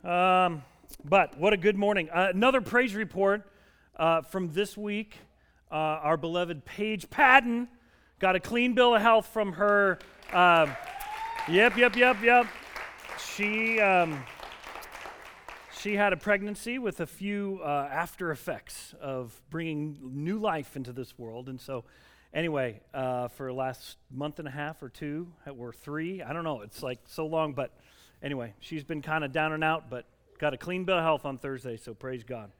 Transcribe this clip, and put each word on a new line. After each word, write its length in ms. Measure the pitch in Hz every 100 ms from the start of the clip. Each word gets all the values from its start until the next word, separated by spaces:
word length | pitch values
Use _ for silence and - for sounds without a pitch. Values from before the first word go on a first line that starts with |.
Um, 600 | 175 175 185 185 180 160 131 _ _ -
but 320 | 143 190 170 -
what 160 | 180
a 60 | 208
good 180 | 190 196
morning. 320 | 202 202 156
Uh, 200 | 170 190
another 300 | 180 240 262
praise 320 | 196 240 254
report, 520 | 202 208 185 196 208 202 _ _ _ _ -
uh, 260 | 160 165
from 320 | 147 190 175
this 200 | 151 208
week. 440 | - 208 208 214 - - _ _ _ _
Uh, 40 |
our 420 | 156 156 156 151 160
beloved 480 | 165 175 175 160
Paige 460 | - - 214 214 -
Patton 580 | - 262 262 240 233 240 - _ _ _ _
got 180 | 190 185
a 40 |
clean 320 | - 240 247
bill 220 | 240 247
of 80 | 226
health 240 | 220 226 214
from 260 | 220 208
her. 460 | 165 208 202 196 180 - - -
Uh, 340 | 180 180 165 151 123 - - - - - - -
yep, 300 | 175 233 233
yep, 180 | 240
yep, 220 | 214 247 214
yep. 240 | 233 247 240 - - - - - - -
She, 600 | - - 208 214 226 226
um, 440 | 202 185 165 147 127 - - - - - - - - - - - - - - -
she 160 | 202
had 200 | 202 202
a 20 | 180
pregnancy 600 | 208 202 208 208 233 254
with 220 | 233 -
a 60 | 160
few, 540 | - 196 208 202 190
uh, 240 | 156 143 139
after 380 | 139 170 - 175
effects 640 | 147 - 117 - - - -
of 400 | 143 131 123 - _
bringing 480 | 156 165 151 151 147
new 380 | 131 135 156 214
life 360 | 208 165 139
into 200 | 143 123
this 240 | 123 123 -
world. 320 | 117 113 127
And 100 | 127
so, 240 | - 131 - _ _ _ _
anyway, 440 | 151 165 147 127 107 _
uh, 340 | 139 127 123 123
for 200 | - 135
the 80 |
last 420 | 127 131 123 - - _
month 280 | 131 147 147
and 80 | 151
a 40 |
half 320 | 135 147 160
or 80 | 131
two, 360 | - 151 151 175 165 - 135
or 160 | 120
three, 480 | 113 - 147 165 190
I 140 | 123
don't 100 | 160
know, 160 | 165 131
it's, 220 | 107 -
like, 160 | 139 123 _
so 180 | -
long, 300 | 156 160 156
but 200 | 135 127 _ _ _ - _
anyway, 300 | 139 139 117 101
she's 240 | - 160
been 160 | 135 156
kinda 280 | 151 156 147
down 260 | 143 156
and 100 | 156
out, 240 | 156 160 120
but 160 | 123 - _ _ _
got 140 | 147
a 60 | 131
clean 260 | 175 185
bill 140 | 185 180
of 40 |
health 220 | 165 147
on 140 | 143 127
Thursday, 400 | 139 135 127 113
so 160 | -
praise 300 | 107 131 127
God. 280 | 110 120 104